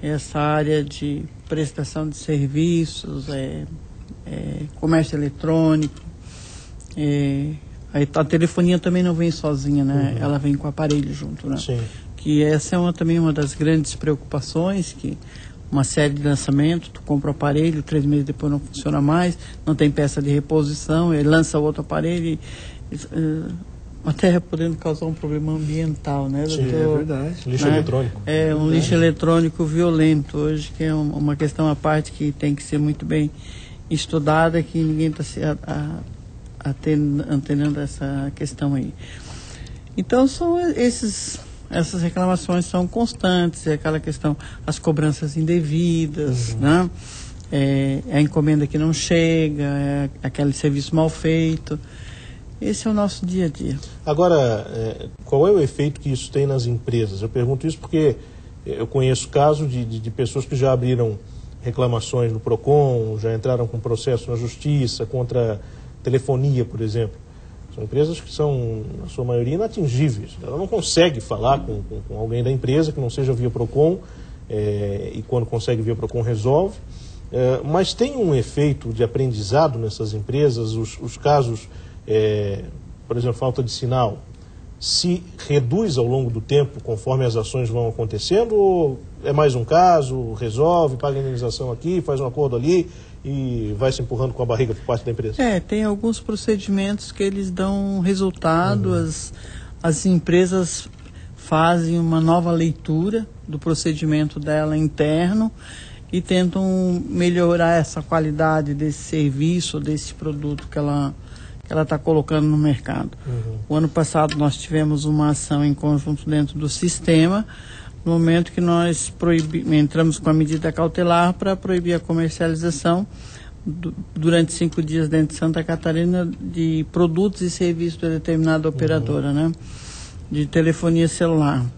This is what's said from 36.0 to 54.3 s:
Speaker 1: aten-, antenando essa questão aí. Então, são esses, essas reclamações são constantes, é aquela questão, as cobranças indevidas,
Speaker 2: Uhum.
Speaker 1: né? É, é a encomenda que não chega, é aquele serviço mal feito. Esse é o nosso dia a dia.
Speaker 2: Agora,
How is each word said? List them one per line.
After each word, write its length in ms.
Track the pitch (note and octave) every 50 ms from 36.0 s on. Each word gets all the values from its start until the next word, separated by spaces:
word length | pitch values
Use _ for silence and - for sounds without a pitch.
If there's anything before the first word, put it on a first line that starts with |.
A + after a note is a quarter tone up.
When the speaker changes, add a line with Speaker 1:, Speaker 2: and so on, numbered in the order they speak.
| - - - - - - - - - - - - - C#3+
Speaker 1:
aten-, 540 | C3+ - - D#3 D#3 D3 D3 D3 C#3+ C#3+ C#3+ -
antenando 520 | D3+ C#3 C3+ - D3 C#3+ D3 D3 D3 D3
essa 500 | C#3+ C#3+ - - D3 C#3 C#3 C#3 C#3 C#3 -
questão 400 | - D#3 C#3+ - - D3 C#3+ C#3+
aí. 180 | C3+ B2 - - - - - - - - - - - - - - - - - - - - - -
Então, 320 | - F#3 - - B3 C4 C4+
são 320 | C4+ - E4+ E4+ E4+ F4
esses, 800 | F4 F4 D4 - A#3+ B3 A#3+ - - G#3+ G3 - - - - - - - - - - -
essas 320 | - E3+ E3 D#3+ - F3+
reclamações 640 | E3+ E3+ E3+ F#3 F#3 F#3 F#3 F3 - - F3+ F3+ E3+
são 220 | - - F#3 F3+
constantes, 800 | F3+ - A3+ A#3 A3+ - - - F#3 F3+ F3+ F3 E3+ E3 - -
é 60 | D#3+ D#3
aquela 260 | D3 - D#3+ D#3 D#3
questão, 380 | D3+ - D3+ - - D#3 D3 - - - - - -
as 140 | - D#3 -
cobranças 580 | - E3+ D#3 D3 D3+ D#3 C#3+ - D#3+ D3+ C#3+
indevidas, 1160 | D#3+ D#3+ D#3 E3+ F3+ D#3+ D3 D3 E3 F3 F3 E3 E3 D#3+ D3+ D3 - D3+ C#3+ B2+ B2 A#2 A2+ A2+
Speaker 2:
Uhum. 80 | A2+
Speaker 1:
né? 300 | C3+ C#3 D#3 F3 F#3 F3 - - - - - - - - - - - -
É, 520 | - C#3+ C#3 C#3 C#3 C3+ C3+ C3+ C3+ C#3 - -
é 100 | - C#3+
a 20 |
encomenda 480 | D3+ D3 D3 D#3+ D3 D3+ D#3 D3+ D3 C#3+
que 100 | - D3+
não 140 | D3+ D#3+ D#3+
chega, 720 | - - - F3+ E3 E3 E3 E3 E3 D#3+ D#3 D3+ C#3+ C#3+
é 460 | C#3+ C#3+ C#3 C#3+ C#3 C#3 C#3+ C#3+ C#3 - - -
aquele 300 | C3 - - C#3+ C#3+ C#3
serviço 420 | - - D3+ C#3 C#3+ C#3 - -
mal 140 | D#3+ D#3+ D#3+
feito. 680 | D#3 - - D#3+ D#3+ D#3+ D#3+ D#3+ D#3+ D#3 - - D#3+ D3 - - - - - - - - - - - - - - - -
Esse 260 | - G#3 G#3+ - -
é 40 | A3
o 40 | G#3+
nosso 320 | G#3 G#3 G3+ F#3+ - -
dia 200 | F3+ F3+ F#3 F#3
a 20 | D#3+
dia. 300 | D3 - B2+ C3 C3 C#3 - - - - -
Speaker 2:
Agora, 320 | - D3+ D3+ F3 F3+